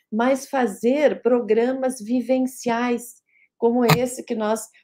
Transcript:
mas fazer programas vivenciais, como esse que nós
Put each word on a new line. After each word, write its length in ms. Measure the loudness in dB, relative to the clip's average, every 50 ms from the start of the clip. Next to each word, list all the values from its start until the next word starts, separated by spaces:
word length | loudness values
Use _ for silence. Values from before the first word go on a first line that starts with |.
| _ -6
mas 380 | -2 0 2 2 0 0 -2 -4
fazer 720 | -2 0 0 -2 -2 0 0 0 2 4 2 2 2 2
programas 800 | 0 2 2 2 2 2 2 2 2 0 0 -2 -2 -4 -4 -4
vivenciais, 1160 | -6 -2 -2 -2 0 0 0 0 0 -2 -4 -6 -4 -2 -2 0 0 -2 -2 -4 -6 -12 -20 _ _ _ _ _ _ _ _
como 260 | 0 0 2 2 4 4
esse 400 | 4 2 2 0 -4 -6 -10 -8
que 120 | -8 -6
nós 340 | -4 -2 -2 -2 -2 -4 -12 _ _